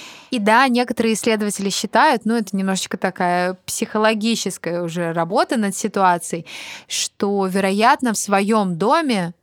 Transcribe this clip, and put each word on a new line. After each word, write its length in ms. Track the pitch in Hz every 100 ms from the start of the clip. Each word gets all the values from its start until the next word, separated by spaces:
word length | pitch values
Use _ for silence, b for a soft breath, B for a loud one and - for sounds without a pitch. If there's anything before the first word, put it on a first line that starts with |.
| B B B
И 80 | 254
да, 300 | 202 226 269
некоторые 460 | 240 247 233 226
исследователи 560 | 220 233 220 208 - 196
считают, 540 | - 208 220 302 247
ну, 100 | 214
это 220 | 233 220 196
немножечко 400 | 190 190 - 190
такая 580 | 190 - 180 175 180 185 -
психологическая 1160 | - 220 214 220 220 226 226 196 - 165 175
уже 300 | 175 165 170
работа 440 | 165 165 226 349 262
над 180 | 202 190
ситуацией, 680 | 214 202 185 175 - 170 - B B B B
что, 600 | - - - 202 202 190
вероятно, 640 | 190 190 202 226 254 240
в 60 | 202
своём 600 | - 196 196 220 190 165
доме 560 | 202 311 302 214 175 -